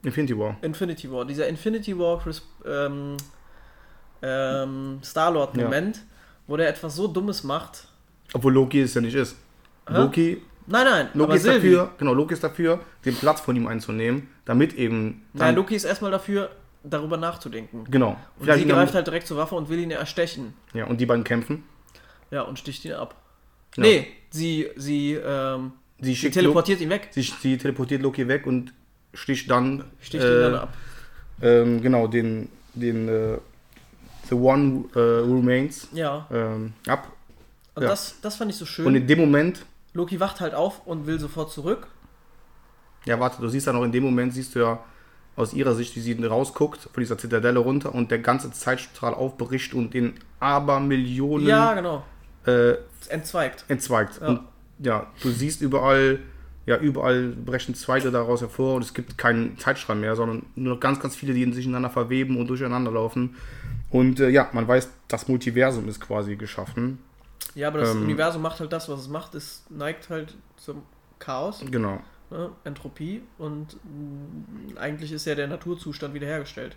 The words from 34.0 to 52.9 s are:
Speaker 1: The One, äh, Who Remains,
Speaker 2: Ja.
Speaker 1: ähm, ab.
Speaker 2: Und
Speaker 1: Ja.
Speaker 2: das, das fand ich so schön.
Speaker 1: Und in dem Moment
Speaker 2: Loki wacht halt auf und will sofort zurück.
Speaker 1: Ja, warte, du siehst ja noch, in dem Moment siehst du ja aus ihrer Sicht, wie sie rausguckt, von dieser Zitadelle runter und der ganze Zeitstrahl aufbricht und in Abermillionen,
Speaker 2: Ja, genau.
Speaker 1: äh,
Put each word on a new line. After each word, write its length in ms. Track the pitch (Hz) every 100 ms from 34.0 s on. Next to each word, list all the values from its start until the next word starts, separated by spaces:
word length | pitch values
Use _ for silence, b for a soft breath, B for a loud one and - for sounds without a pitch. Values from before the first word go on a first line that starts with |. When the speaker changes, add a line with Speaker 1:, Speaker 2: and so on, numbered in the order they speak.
| - - -
Speaker 1:
The 80 | 123
One, 480 | 127 139 143 131 -
äh, 20 | 123
Who 360 | 117 117 120 127
Remains, 520 | 123 123 143 - -
Speaker 2:
Ja. 360 | 156 156 143 156
Speaker 1:
ähm, 420 | 120 113 110 110 110 -
ab. 240 | 135 - - - - - _ _
Speaker 2:
Und 80 | -
Speaker 1:
Ja. 60 | -
Speaker 2:
das, 320 | 202 - -
das 140 | 208 202
fand 140 | 220
ich 40 | 196
so 80 |
schön. 220 | 156 - 160
Speaker 1:
Und 80 |
in 120 | 135 127
dem 100 | 156
Moment 480 | 156 143 165 175 - - -
Speaker 2:
Loki 280 | 170 170 185
wacht 200 | 196 -
halt 140 | 175
auf 320 | 143 175 202 -
und 200 | 165 151
will 100 | 160
sofort 320 | 147 156 151
zurück. 380 | - 143 233 - - - - _ - - - - - - - -
Speaker 1:
Ja, 120 | 117
warte, 240 | 127 -
du 60 | 120
siehst 180 | 135 139
ja 60 |
noch, 100 | 120
in 80 | 120
dem 120 | 123
Moment 280 | 135 123 123
siehst 220 | 123 131
du 60 | 123
ja 180 | 117 117 B B B B B
aus 180 | - 113
ihrer 220 | - 131
Sicht, 220 | 113 120 -
wie 40 |
sie 120 | 117 117
rausguckt, 580 | 117 113 135 - 147 147 -
von 80 | -
dieser 160 | 117 113
Zitadelle 400 | 117 113 120 123
runter 340 | 120 139 139
und 160 | 123 117
der 80 | 117
ganze 320 | 117 131 135
Zeitstrahl 640 | - - 127 - - 135
aufbricht 600 | - 131 - 120 131 -
und 200 | 127 117 123
in 180 | 120 - - -
Abermillionen, 1080 | 135 143 143 139 139 135 127 127 139 147 143
Speaker 2:
Ja, 260 | 220 226
genau. 300 | 208 175 147 - - - - -
Speaker 1:
äh, 280 | 123 120 120 -